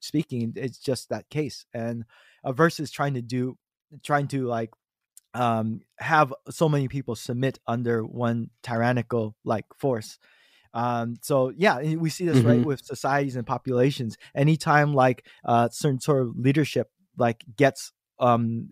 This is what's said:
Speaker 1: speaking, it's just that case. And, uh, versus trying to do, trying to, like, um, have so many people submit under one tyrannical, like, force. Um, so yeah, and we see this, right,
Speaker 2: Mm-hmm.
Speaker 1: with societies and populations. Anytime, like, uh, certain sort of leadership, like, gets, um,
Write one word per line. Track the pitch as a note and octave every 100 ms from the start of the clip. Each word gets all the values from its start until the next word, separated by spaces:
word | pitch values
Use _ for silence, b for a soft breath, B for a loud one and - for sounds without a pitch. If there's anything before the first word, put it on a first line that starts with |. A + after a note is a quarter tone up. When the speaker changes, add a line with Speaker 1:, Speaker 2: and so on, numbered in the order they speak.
Speaker 1:
speaking, | - D3+ - B2 A2+ -
it's | B2+ -
just | - B2 -
that | G#2+ -
case. | D3 C#3+ - -
And, | A#2+ A#2 A#2 A2+ b b b
uh, | C#3
versus | B2+ E3 - C#3
trying | - C#3+
to | C3
do, | A#2 B2+ B2+ - _ _ _ D3
trying | - D3 C#3
to, | C#3 B2
like, | A#2 A2+ _ _ _ _ _ _
um, | A#2 A#2+ A2+ A2+ A2+ - -
have | A#2+ D#3+ C#3+ - -
so | - D#3+
many | D3 C3
people | C#3 B2+
submit | A2+ - B2 C3 - -
under | A#2 A#2+ A#2
one | A2 A#2+ A#2+ A#2 A2+ -
tyrannical, | - A#2 A#2 B2 A2+ A#2+ A2 -
like, | - A2 - -
force. | C#3+ A#2 - - b b b b b
Um, | A#2 A#2+ A#2+ A#2 A#2
so | - C#3 C3 C3+
yeah, | G3+ C3
and | D#3 D#3+
we | E3
see | - F3
this, | C3+
right, | A#2 B2
Speaker 2:
Mm-hmm. | B2
Speaker 1:
with | C3+
societies | - B2+ C#3 C#3+ C#3+ B2
and | A#2
populations. | B2 C3 B2 C3+ C#3+ A#2 - B
Anytime, | C3+ C#3+ D#3+ D#3+ D3 D3
like, | C#3 B2+ B2 b b
uh, | - A#2 A#2+
certain | - D3+ C3
sort | - C#3
of | B2 A#2
leadership, | B2+ C#3+ C#3+ C3 A2+ _ _ -
like, | A#2 A2+ - A2
gets, | C3+ - - - _ -
um, | B2 A#2 A#2 A#2 -